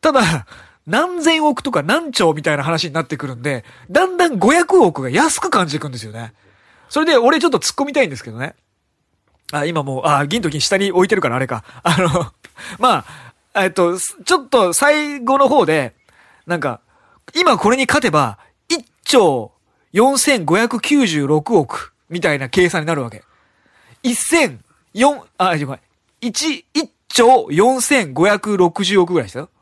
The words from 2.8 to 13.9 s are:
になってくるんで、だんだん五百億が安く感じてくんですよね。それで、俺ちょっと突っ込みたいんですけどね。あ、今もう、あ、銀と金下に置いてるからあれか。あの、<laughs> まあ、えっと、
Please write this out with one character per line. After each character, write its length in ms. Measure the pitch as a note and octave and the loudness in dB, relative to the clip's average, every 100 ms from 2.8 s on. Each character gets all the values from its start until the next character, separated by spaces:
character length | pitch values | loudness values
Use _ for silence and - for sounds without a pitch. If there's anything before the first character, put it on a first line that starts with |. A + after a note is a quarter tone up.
| E3+ | -4
に 60 | |
な 80 | D3 | -6
っ 40 | D#3+ | -6
て 120 | C#3+ | -8
く 100 | B2+ | -10
る 80 | A#2+ | -8
ん 60 | |
で、 220 | C3 C3 - - - | -8 -8 -10 -20 -2
だ 160 | G3+ F#4 | 0 0
ん 100 | F4+ | 0
だ 120 | F4 | 0
ん 100 | A3+ | 2
五 140 | G3 | 2
百 280 | E4 E4+ F#4 | 2 4 4
億 200 | G#3+ D3 | 4 2
が 80 | C3 | -4
安 300 | C#3+ D#4 - | 0 0 0
く 100 | F#4+ | -2
感 180 | A3+ E3+ | -2 -2
じ 60 | |
て 60 | C#3+ | -4
く 100 | D3 | -8
ん 20 | |
で 60 | B2 | -12
す 80 | A2 | -14
よ 60 | |
ね。 200 | G#2+ A#2 _ _ _ _ _ _ | -14 -16 _ _ _ _ _ _
そ 120 | D4 | -2
れ 40 | D#4+ | 2
で、 120 | C#4 | 4
俺 220 | A#3 D#4+ | 4 4
ち 60 | E4 | 2
ょ 40 | |
っ 20 | |
と 80 | B3+ | 0
突 140 | - | -4
っ 20 | - | -4
込 100 | C#4 | -4
み 80 | |
た 80 | C#4+ | -2
い 60 | A3 | -2
ん 20 | |
で 60 | C3 | -4
す 80 | |
け 80 | - | -14
ど 80 | A2 | -12
ね。 160 | C#3 - _ _ _ _ _ _ _ _ - | -12 -12 _ _ _ _ _ _ _ _ -10
あ、 140 | D3 D3 | -4 -2
今 180 | E3 | -4
も 180 | C#3 C3 | -4 -4
う、 60 | C#3+ | 0
あ、 180 | C#3+ C#3+ | 0 0
銀 160 | A3 | -2
と 80 | E3+ | -4
金 120 | D3 | -4
下 160 | - F#3+ | -2 0
に 140 | G3 | 0
置 140 | F3+ F#3+ | 2 2
い 20 | |
て 80 | G#3 | 2
る 60 | |
か 80 | D3 | 0
ら 60 | A#2+ | -2
あ 40 | |
れ 80 | C3 | -4
か。 160 | A#2 - - | -8 -10 -6
あ 140 | E3+ D3+ | -2 0
の、 340 | F3+ D3 D3 _ - | 0 0 -4 _ -20
<laughs> 260 | - - F#3 | -20 -18 -2
ま 260 | B3+ F3 - - - _ _ | 0 0 -4 -20 -20 _ _
あ、 100 | G#3 | -2
え 40 | F#3 | -2
っ 40 | |
と、 260 | F#3 F3 | 2 0